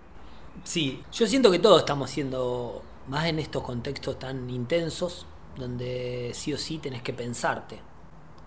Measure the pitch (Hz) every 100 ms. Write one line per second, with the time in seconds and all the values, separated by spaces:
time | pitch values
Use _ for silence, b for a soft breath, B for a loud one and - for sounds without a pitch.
0 | - - B B B - - 170 143 127
1 | - - 220 269 240 175 165 165 139 143
2 | 135 - 135 131 127 123 120 101 - -
3 | - 139 165 156 143 139 - 120 120 135
4 | - 131 131 135 123 123 120 170 165 -
5 | 180 - - - - - 127 123 123 127
6 | 123 123 120 113 - 139 - 160 147 123
7 | - 127 120 117 165 127 - 110 - -
8 | - - - -